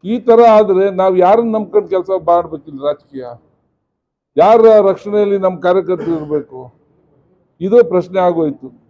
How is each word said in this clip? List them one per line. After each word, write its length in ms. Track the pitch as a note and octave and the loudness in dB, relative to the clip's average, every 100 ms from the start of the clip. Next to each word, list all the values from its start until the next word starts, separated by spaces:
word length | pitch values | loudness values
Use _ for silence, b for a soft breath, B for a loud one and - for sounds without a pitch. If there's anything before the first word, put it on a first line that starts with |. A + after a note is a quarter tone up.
ಈ 160 | F3+ A#3 - | -6 -6 2
ತರ 120 | A#3 A#3 G#3+ | 4 6 4
ಆದ್ರೆ 320 | G#3 F#3 G3 F#3 | 2 0 -2 -2
ನಾವ್ 180 | F#3+ F#3 | -2 2
ಯಾರನ್ನ 360 | F3+ A3+ A#3 A3 | 2 2 0 -4
ನಂಬ್ಕೊಂಡು 320 | G#3 G#3 F3+ | -2 -4 -2
ಕೆಲಸ 220 | F#3 F#3 F#3+ E3+ | -6 -4 -6 0
ಮಾಡ್ಬೇಕಿಲ್ಲ 580 | F3 E3 D#3 D3 C#3 C#3+ | -2 -2 -12 -16 -10 -8
ರಾಜಕೀಯ? 400 | D3 _ C#3 B2 A#2+ _ _ _ _ _ _ _ _ _ - | -8 _ -16 -16 -18 _ _ _ _ _ _ _ _ _ 0
ಯಾರ 240 | F3+ A3+ A3+ G#3+ G3 | 4 6 6 6 2
ರಕ್ಷಣೆಯಲ್ಲಿ 480 | F#3 G#3 G#3 G3+ G3+ | -2 -4 -4 -2 -2
ನಮ್ 240 | F#3+ F3+ F3 | -4 -2 -2
ಕಾರ್ಯಕರ್ತರು 480 | F#3 F3+ F3+ D#3 E3 | -2 -2 -6 -4 -6
ಇರ್ಬೇಕು? 520 | D3+ D3+ D3 C3 B2+ _ _ _ _ _ _ _ _ _ | -6 -8 -8 -18 -20 _ _ _ _ _ _ _ _ _
ಇದು 240 | F#3 A#3+ A#3 | 0 2 2
ಪ್ರಶ್ನೆ 260 | F3+ F3 F#3 F3+ | 0 -4 -2 -2
ಆಗೋಯ್ತು. 400 | E3+ D#3 C#3 B2+ A#2+ _ | 0 -4 -6 -18 _ _